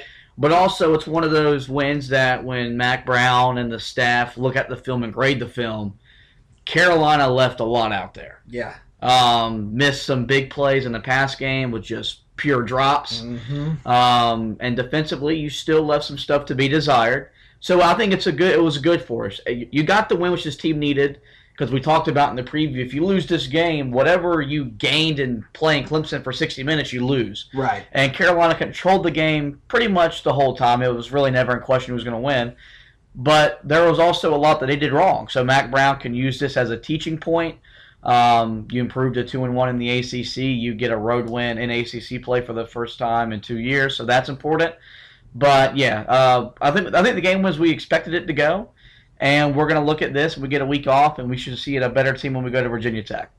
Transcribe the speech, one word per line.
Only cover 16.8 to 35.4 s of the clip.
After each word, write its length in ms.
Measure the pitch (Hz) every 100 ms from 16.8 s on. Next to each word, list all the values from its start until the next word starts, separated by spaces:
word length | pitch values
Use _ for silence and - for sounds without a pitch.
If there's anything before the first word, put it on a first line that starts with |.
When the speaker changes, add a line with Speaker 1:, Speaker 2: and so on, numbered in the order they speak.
| 147 123 113 135 - _ _ _
Speaker 1:
So 200 | - 180
I 140 | 170
think 180 | 190 208
it's 140 | 190 190
a 60 |
good, 200 | 147 185
it 80 | 156
was 180 | 165 143
good 220 | 151 170
for 260 | - 117 110
us. 140 | - -
You, 220 | 120 120
you 120 | 139
got 240 | 156 202 214
the 80 | 185
win 160 | 180
which 100 | 170
this 140 | 156 135
team 240 | 160 151
needed, 400 | 147 139 143 139 _ _ _ -
'cause 140 | 135
we 80 | 135
talked 300 | 151 160 165
about 220 | 139 139
in 40 |
the 80 | 120
preview, 420 | 127 151 156 127
if 80 | 127
you 120 | 135
lose 200 | 180 190 -
this 180 | 165 131
game, 460 | 156 170 156 131
whatever 500 | 123 143 180 170 165
you 220 | 135 151
gained 560 | 127 107 127 147 160 143
in 240 | 127 117 -
playing 320 | - 156 147
Clemson 400 | 127 156 156 143
for 80 | 131
sixty 320 | 127 156 -
minutes, 280 | 135 156 131
you 140 | 127 123
lose. 420 | 139 104 104 -
Speaker 2:
Right. 320 | 131 127 120 -
Speaker 1:
And 200 | 139 135
Carolina 440 | 135 180 175 165 160
controlled 480 | 131 - 180 190
the 80 | 165
game 500 | 151 156 156 143 143 _
pretty 180 | 233 233
much 380 | 202 165 -
the 80 | 156
whole 240 | 135 135 123
time. 260 | 120 123
It 100 | 127
was 200 | 120 117
really 180 | 143 139
never 260 | 127 123 123
in 60 |
question 280 | - 131 123
who 40 |
was 80 | 123
gonna 160 | 117 113
win. 380 | 135 131 120 - - - _ _ _
But 460 | - 127 151 151 -
there 260 | 139 156 170
was 120 | 156
also 340 | 170 175 175
a 20 | 147
lot 220 | 151 151
that 80 | 131
they 80 |
did 180 | 143 147
wrong. 360 | 143 190 120 110
So 160 | 135